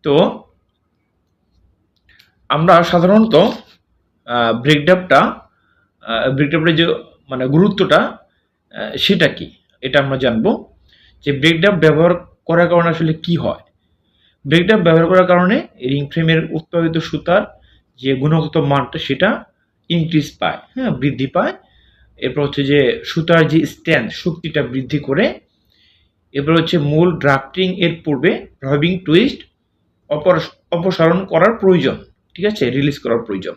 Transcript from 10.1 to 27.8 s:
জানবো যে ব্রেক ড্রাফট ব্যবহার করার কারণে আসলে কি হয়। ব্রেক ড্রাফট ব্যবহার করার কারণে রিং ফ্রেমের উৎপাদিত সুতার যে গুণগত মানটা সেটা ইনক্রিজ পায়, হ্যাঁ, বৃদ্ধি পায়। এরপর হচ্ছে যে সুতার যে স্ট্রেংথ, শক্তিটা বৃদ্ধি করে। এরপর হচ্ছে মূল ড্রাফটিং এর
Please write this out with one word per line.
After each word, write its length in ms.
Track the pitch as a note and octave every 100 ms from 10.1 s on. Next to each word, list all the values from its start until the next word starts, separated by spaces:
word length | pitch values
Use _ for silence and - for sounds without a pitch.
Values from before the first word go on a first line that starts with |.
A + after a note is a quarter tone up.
| C3
জানবো 560 | C3 A2 G3 - - _ _ _ _ _ D3
যে 60 |
ব্রেক 300 | C3 D3+ D#3+
ড্রাফট 180 | G3 F3+
ব্যবহার 320 | D#3 D3 E3+ F3 - _ -
করার 240 | E3 E3+
কারণে 200 | E3+ E3+
আসলে 240 | D#3+ D#3+
কি 220 | D#3+ - E3
হয়। 260 | A#2+ - _ _ _ _ _ _ _ _ C#3
ব্রেক 200 | E3 F3+
ড্রাফট 160 | G#3+
ব্যবহার 240 | E3+ D#3+ E3+
করার 200 | F#3 F3
কারণে 400 | F3+ F3+ C4 - _
রিং 280 | B2+ C#3+ C#3+
ফ্রেমের 440 | E3 D#3+ D#3+ D#3+
উৎপাদিত 440 | D#3+ - E3+ E3 D#3+
সুতার 640 | - D#3 - F#3 G#3+ - _ _ _ _
যে 140 | C3 C3
গুণগত 420 | D3+ D#3+ D#3 D#3+
মানটা 420 | C#3+ C#3 C3 -
সেটা 440 | - C3+ F#3+ C4+ - _ _ _ _
ইনক্রিজ 480 | E3+ D#3+ D#3+ C#3+ -
পায়, 200 | E2+ - _ B3+
হ্যাঁ, 160 | B3
বৃদ্ধি 360 | C3 C#3 B2+ C3+
পায়। 260 | F3+ C#4 F#4+ _ _ _ _ _ _
এরপর 260 | B2+ C#3
হচ্ছে 200 | C#3+ C#3+
যে 400 | C#3 C#3+ B2+ A2+ -
সুতার 420 | E3+ D#3 E3 D3+
যে 180 | D#3+ D3+
স্ট্রেংথ, 460 | - - D3+ G#2+
শক্তিটা 520 | - F3+ D#3+ E3 D3
বৃদ্ধি 360 | B2 C3 B2+ D3+
করে। 400 | C#3 C#3 C#4 - _ _ _ _ _ _ _ _ _
এরপর 300 | C#3+ C#3+ E3
হচ্ছে 160 | D#3+ F3
মূল 420 | D3 D3+ F3+ D#3
ড্রাফটিং 560 | C#3 C3+ - F3+ F#3
এর 260 | F#3